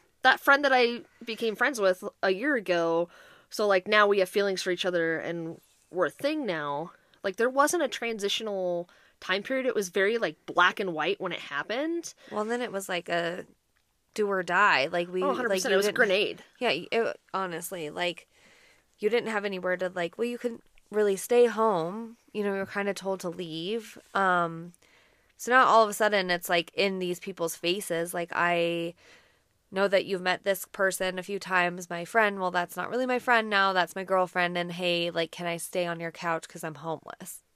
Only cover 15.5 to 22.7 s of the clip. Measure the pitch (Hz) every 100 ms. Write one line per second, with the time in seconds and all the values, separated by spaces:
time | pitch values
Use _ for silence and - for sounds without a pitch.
15.5 | 190 254 190 208 202 214 190 156 - -
16.5 | _ 240 160 - 226 226 - _ 185 185
17.5 | 170 170 180 151 165 175 175 - _ _
18.5 | _ _ _ _ _ 208 233 220 214 202
19.5 | 185 180 180 185 185 170 - 240 240 240
20.5 | 226 - - _ 214 208 196 - 240 240
21.5 | 214 220 185 165 214 226 233 _ 208 202
22.5 | 196 196